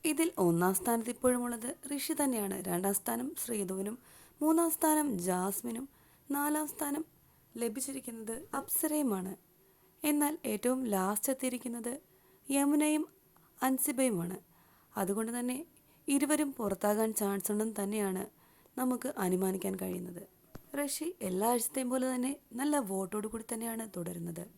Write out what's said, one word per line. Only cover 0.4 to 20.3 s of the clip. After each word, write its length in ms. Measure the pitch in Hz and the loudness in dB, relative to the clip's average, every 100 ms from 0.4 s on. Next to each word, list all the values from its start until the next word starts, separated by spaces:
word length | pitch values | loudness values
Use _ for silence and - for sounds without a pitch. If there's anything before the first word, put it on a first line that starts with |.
| 180 170 180 190 | 4 6 4 2
സ്ഥാനത്ത് 340 | - 233 226 | 2 0 0
ഇപ്പോഴുമുള്ളത് 600 | 240 254 247 240 233 240 330 269 | 2 2 2 0 -4 -8 -10 -6
ഋഷി 260 | 285 - | -6 -4
തന്നെയാണ്. 420 | 311 277 233 196 190 | 0 0 2 -2 -2
രണ്ടാം 300 | 190 175 196 | -2 0 2
സ്ഥാനം 340 | 196 - 233 262 - | 0 -2 -4 -4 -6
ശ്രീധുവിനും 580 | - 220 185 190 202 240 - - - _ | -4 -2 -2 -2 -4 -6 -16 -20 -20 _
മൂന്നാം 300 | 302 320 339 | 4 4 4
സ്ഥാനം 360 | - 320 311 294 196 | 2 4 4 2 0
ജാസ്മിനും 680 | 180 185 190 196 240 226 269 _ _ _ - | 0 0 0 -2 -6 -8 -10 _ _ _ -6
നാലാം 380 | 285 294 302 294 | -2 0 0 -2
സ്ഥാനം 360 | - 294 285 320 _ _ _ _ 226 | -4 -4 -2 -6 _ _ _ _ -4
ലഭിച്ചിരിക്കുന്നത് 800 | 233 220 254 269 - 226 214 226 - 277 | -4 -2 -6 -8 -10 -10 -8 -8 -6 -8
അപ്സരയുമാണ്. 800 | 269 - 311 302 269 190 185 190 _ _ _ _ _ _ | -2 0 2 2 2 2 -2 -8 _ _ _ _ _ _
എന്നാൽ 300 | 302 294 294 320 - | 0 2 2 0 -2
ഏറ്റവും 360 | 208 247 262 247 | 0 0 0 2
ലാസ്റ്റ് 460 | 196 185 208 - | 2 2 0 0
എത്തിയിരിക്കുന്നത് 640 | 262 254 247 247 233 233 277 _ _ _ _ - | 0 -2 -2 -6 -6 -6 -8 _ _ _ _ 0
യമുനയും 560 | 277 277 294 302 302 339 _ _ _ _ - | 4 6 6 6 4 0 _ _ _ _ -2
അൻസിബയുമാണ്. 760 | 262 262 294 254 262 185 175 180 _ _ _ _ _ | 0 2 0 2 2 2 -2 -6 _ _ _ _ _
അതുകൊണ്ട് 380 | - 190 202 226 | -2 0 0 -2
തന്നെ 260 | 240 247 254 330 - _ _ - | -2 -2 -4 -8 -18 _ _ 2
ഇരുവരും 440 | 277 277 302 294 | 2 4 2 2
പുറത്താകാൻ 560 | 269 208 190 208 208 220 | 0 -2 2 2 2 2
ചാൻസ് 380 | 220 196 196 - | 2 0 0 0
ഉണ്ടെന്ന് 240 | 208 220 214 | 0 0 -2
തന്നെയാണ് 480 | 196 214 202 185 214 _ _ _ _ - | -2 0 0 -2 -6 _ _ _ _ -2
നമുക്ക് 340 | 254 247 254 302 | 0 0 -4 -2
അനുമാനിക്കാൻ 580 | 185 185 190 190 196 190 | 0 2 2 0 -4 -4
കഴിയുന്നത്. 480 | 190 180 180 175 196 | -4 -4 -6 -12 -16